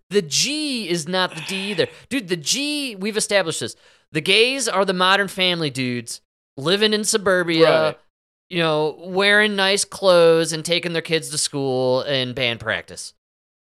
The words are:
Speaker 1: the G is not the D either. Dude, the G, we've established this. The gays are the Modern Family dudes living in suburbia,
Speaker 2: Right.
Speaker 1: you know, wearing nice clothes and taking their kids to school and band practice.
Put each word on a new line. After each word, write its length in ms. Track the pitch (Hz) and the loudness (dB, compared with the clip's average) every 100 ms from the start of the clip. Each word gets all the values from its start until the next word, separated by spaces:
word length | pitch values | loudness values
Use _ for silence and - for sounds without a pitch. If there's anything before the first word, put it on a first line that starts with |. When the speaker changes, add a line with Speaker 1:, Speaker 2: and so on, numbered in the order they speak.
| _ | _
Speaker 1:
the 100 | 202 | -2
G 680 | 156 139 208 302 294 254 165 | 0 0 -2 -2 -4 -4 -4
is 200 | 170 151 | -4 -2
not 260 | 185 180 | -2 -2
the 60 | 160 151 | -4 -8
D 220 | 190 196 | -6 -4
either. 160 | 185 135 - - | -2 -2 -4 -8
Dude, 180 | 269 180 | -8 -4
the 80 | 175 | -4
G, 580 | 143 220 294 294 269 202 | -2 -2 -2 -4 -6 -6
we've 200 | 202 208 | -6 -4
established 440 | - 202 165 - | 0 0 0 -4
this. 140 | 113 - _ _ _ | -8 -10 _ _ _
The 80 | 151 | -4
gays 480 | 170 202 247 269 226 | 2 4 4 2 -2
are 160 | 185 | 0
the 80 | 196 | 0
Modern 360 | 180 185 196 196 | 2 2 2 0
Family 420 | - 185 170 156 | -2 0 0 -2
dudes 500 | 131 127 120 120 - _ _ _ - | -2 -4 -4 -8 -14 _ _ _ -6
living 340 | 143 202 214 | -2 2 2
in 120 | 208 | 0
suburbia, 800 | 214 220 190 180 170 160 156 160 | 0 -2 2 0 2 4 4 4
Speaker 2:
Right. 160 | 156 - _ _ _ _ _ | 2 -2 _ _ _ _ _
Speaker 1:
you 80 | 175 | -2
know, 380 | 165 151 156 - | 0 0 -2 -4
wearing 580 | 175 185 202 208 214 202 | -6 0 4 4 4 2
nice 280 | 190 196 - | 0 0 -2
clothes 680 | - 196 175 165 165 165 | 0 4 8 8 6 2
and 100 | 160 | -4
taking 300 | 156 170 170 | -2 -2 -2
their 80 | 165 | -4
kids 280 | 160 160 139 | -2 -2 -2
to 80 | 147 | -4
school 640 | - 147 135 127 127 127 | -4 -2 -2 0 0 0
and 320 | 135 135 127 | 0 -2 -4
band 260 | 123 123 113 | -2 -2 -2
practice. 540 | 107 92 82 85 - - _ _ _ _ | -4 -6 -6 -14 -16 -20 _ _ _ _